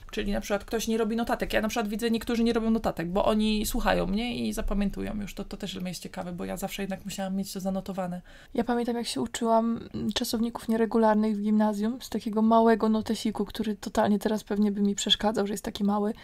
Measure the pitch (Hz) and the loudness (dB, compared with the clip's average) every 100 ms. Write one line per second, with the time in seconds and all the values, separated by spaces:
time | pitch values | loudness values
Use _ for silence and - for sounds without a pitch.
0 | - - 202 214 - 202 - 226 220 220 | -10 -6 -2 -2 -2 -4 -2 -4 0 0
1 | 220 226 240 233 - 214 214 247 208 220 | 0 0 0 -2 0 0 0 -2 -2 -2
2 | 233 226 - 233 233 233 226 226 208 - | 0 0 0 2 4 2 2 2 0 -2
3 | 170 185 - 214 214 214 220 233 196 180 | -2 2 4 4 2 2 0 0 2 2
4 | 180 202 240 240 226 220 208 208 202 196 | 2 0 -2 -2 -2 -2 -2 0 0 -2
5 | 190 214 196 - - 202 190 185 180 170 | -6 -6 -8 -10 -10 -8 -8 -6 -8 -8
6 | - 190 175 175 190 190 196 - 190 190 | -10 -10 -8 -8 -6 -6 -6 -6 -6 -6
7 | 196 185 190 190 196 196 190 190 185 190 | -8 -6 -4 -4 -4 -4 -4 -4 -4 -6
8 | 180 180 - - - - 233 240 240 233 | -6 -6 -12 -20 -8 -4 0 0 0 -2
9 | 226 269 240 - 226 226 233 226 - 220 | -4 -4 -4 -2 2 4 2 -2 -6 -6
10 | 226 - 240 226 233 - - 226 220 226 | -4 -2 -2 -2 -2 -4 -2 2 4 4
11 | 220 214 220 202 214 214 214 202 214 262 | 6 6 2 0 2 4 4 2 -2 -4
12 | - 220 233 214 220 226 226 220 220 220 | -6 -6 -2 2 6 8 8 6 4 2
13 | 214 220 220 208 208 - 220 202 208 - | 0 -2 -2 -2 -4 -4 -4 -4 -2 2
14 | 208 208 220 214 - 208 208 202 202 202 | 4 4 2 -2 -2 0 2 2 0 0
15 | 214 - 214 214 202 214 233 202 202 208 | 0 2 2 2 0 -2 -6 -2 0 2
16 | 208 233 | 0 -2